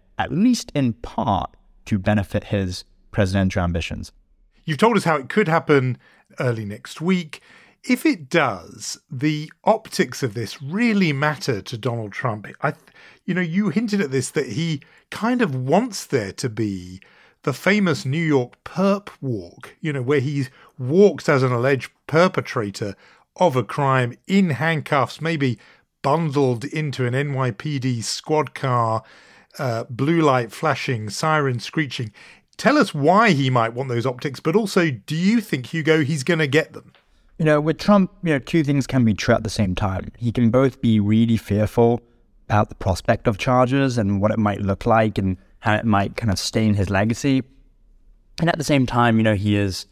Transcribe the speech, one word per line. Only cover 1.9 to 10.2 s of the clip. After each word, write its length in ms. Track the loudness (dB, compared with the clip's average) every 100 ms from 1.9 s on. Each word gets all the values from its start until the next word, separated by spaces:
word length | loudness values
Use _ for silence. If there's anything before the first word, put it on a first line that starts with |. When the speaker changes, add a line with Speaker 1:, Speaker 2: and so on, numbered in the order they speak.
| -2
Speaker 1:
benefit 460 | 0 0 0 -6 -4
his 380 | -4 -4 -6 -14 _ _
presidential 520 | -2 0 2 0 0
ambitions. 480 | -2 -2 -6 -10 -14 _ _ _ _ _ -8
Speaker 2:
You've 120 | 0
told 200 | 2 2
us 60 |
how 120 | 2 0
it 140 | 0
could 180 | 0 2
happen 500 | 2 4 4 2 -2 _ _ _ -4
early 260 | -2 -2 -6
next 360 | -10 -14 -4
week. 400 | 0 0 -2 -14 _ -20 _ _
If 220 | -4 0 0
it 240 | 0 0
does, 720 | 0 2 -2 -12 -16 -14 -14 _
the 420 | -4 -2 -2 -6 _
optics 580 | 0 0 -2 -4 -4 -4